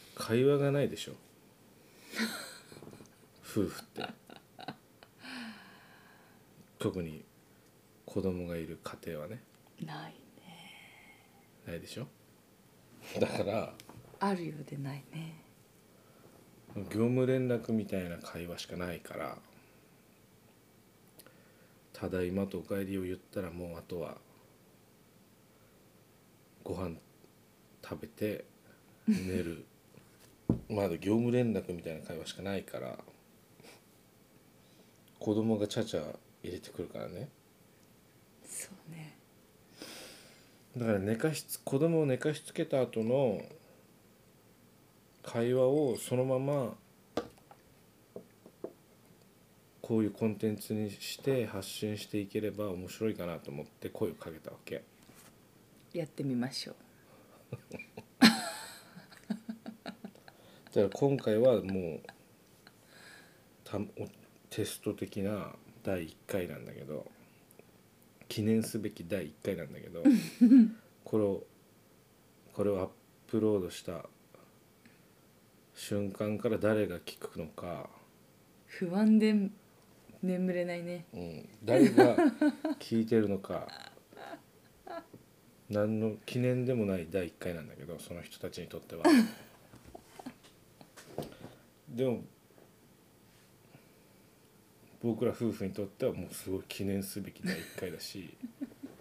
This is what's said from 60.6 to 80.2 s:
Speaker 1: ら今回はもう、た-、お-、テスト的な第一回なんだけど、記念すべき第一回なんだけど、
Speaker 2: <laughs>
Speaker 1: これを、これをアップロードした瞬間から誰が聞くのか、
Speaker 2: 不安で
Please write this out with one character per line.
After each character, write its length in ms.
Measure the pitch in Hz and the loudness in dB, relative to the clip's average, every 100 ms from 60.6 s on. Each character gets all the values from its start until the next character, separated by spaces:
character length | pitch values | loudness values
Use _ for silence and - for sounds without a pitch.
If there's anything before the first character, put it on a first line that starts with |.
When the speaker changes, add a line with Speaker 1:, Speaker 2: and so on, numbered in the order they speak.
| - | -4
Speaker 1:
ら 140 | - 101 | 2 2
今 260 | - 139 139 | 4 2 4
回 220 | - 110 | 2 6
は 220 | 131 110 | 6 6
も 340 | 92 95 87 78 | 2 -2 -2 -6
う、 40 | - - - - - - - - - - - - - - - - | -10 -20 -20 -20 -20 -20 -20 -20 -20 -20 -20 -20 -20 -20 -20 -20
た-、 140 | - 101 | -8 -6
お-、 40 | 101 - 104 - - - - | -6 -8 -10 -12 -20 -20 -12
テ 160 | - | -6
ス 160 | 101 - | -6 -4
ト 140 | - | -4
的 280 | 98 95 - | -4 -6 -4
な 340 | 98 104 87 - - - | -2 -2 -6 -12 -20 -10
第 220 | - 92 | -4 -4
一 120 | 82 - - | -4 -10 -4
回 180 | 101 87 | -2 -2
な 80 | 73 | -6
ん 80 | |
だ 80 | 58 | -12
け 100 | - | -12
ど、 280 | 67 76 - - - - - - - - - - - - - | -8 -8 -10 -16 -20 -20 -20 -20 -20 -20 -20 -20 -20 -20 -10
記 140 | - | 0
念 200 | 107 110 | 4 4
す 160 | 110 113 | 4 -2
べ 120 | 101 | -4
き 120 | - | -6
第 220 | 85 98 78 | -4 -4 -4
一 80 | - | -6
回 140 | - 90 | -4 -4
な 80 | |
ん 80 | 78 | -6
だ 80 | - | -10
け 80 | 76 | -12
ど、 160 | 85 262 226 165 - 233 | 2 6 6 4 6 10
Speaker 2:
<laughs> 520 | 262 220 - - - | 12 10 6 -16 -18
Speaker 1:
こ 140 | - 110 | 0 4
れ 60 | |
を、 220 | 104 95 - - - - - - - - - - - | 4 2 -4 -20 -20 -20 -20 -20 -20 -20 -20 -20 -12
こ 120 | - | 0
れ 60 | 101 | 2
を 100 | 98 | 2
ア 60 | 95 | 0
ッ 40 | - - - - | -6 -20 -20 -2
プ 140 | 110 | 2
ロ 160 | 107 104 | 4 4
ー 60 | |
ド 80 | 90 | 2
し 120 | - | -6
た 260 | - 82 - - - - - - - - - - - - - - _ - - - | -10 -10 -10 -18 -20 -20 -20 -20 -20 -20 -20 -20 -20 -20 -20 -20 _ -20 -20 -14
瞬 340 | - 104 101 | -4 -2 -2
間 280 | 95 107 104 | -2 -2 0
か 100 | 117 | 0
ら 80 | 110 | 2
誰 320 | 104 107 101 | 4 4 2
が 100 | 85 | -2
聞 180 | - - | -10 -12
く 200 | - 87 | -10 -8
の 80 | 80 | -10
か、 420 | - 90 80 - - - - - - - - - | -8 -8 -8 -10 -16 -20 -20 -20 -20 -20 -20 -16
Speaker 2:
不 300 | - 180 185 | -6 -2 4
安 220 | 214 220 | 8 8
で 320 | 214 214 196 - - - - - - - | 8 4 2 -4 -20 -20 -20 -20 -20 -6